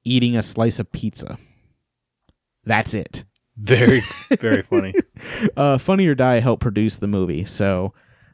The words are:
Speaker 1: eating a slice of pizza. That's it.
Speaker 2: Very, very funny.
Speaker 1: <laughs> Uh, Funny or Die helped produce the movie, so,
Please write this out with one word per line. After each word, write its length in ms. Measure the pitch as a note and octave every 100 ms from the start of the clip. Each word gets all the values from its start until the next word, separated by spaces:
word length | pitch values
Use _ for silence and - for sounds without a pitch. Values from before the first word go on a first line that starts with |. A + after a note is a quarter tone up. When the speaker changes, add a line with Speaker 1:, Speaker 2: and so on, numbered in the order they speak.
Speaker 1:
eating 320 | A#2 B2+ A#2+ A#2
a 60 |
slice 380 | G#2 - A#2 -
of 120 | G2+
pizza. 460 | - A2 - - - _ _ _ _ _ _ _ _ _ _ _ _ G#2
That's 300 | G#2+ - G#2+
it. 280 | - - - _ _ A2+
Speaker 2:
Very, 440 | G#2 A#2+ A#2+ C3 A2 - - C#4
very 240 | A2+ G2
funny. 300 | - F4 F#2+ F#4
Speaker 1:
<laughs> 40 | - - - - A3+ -
Uh, 220 | C#3+ C3
Funny 300 | - F#3+ F3+
or 80 | C3
Die 240 | B2+ A#2+
helped 220 | B2 A2+
produce 360 | B2+ G2+ A2 -
the 100 | G2+
movie, 380 | G2+ F#2 D2+ G2+
so, 480 | - G2 F#2 F#2+ - _ _ _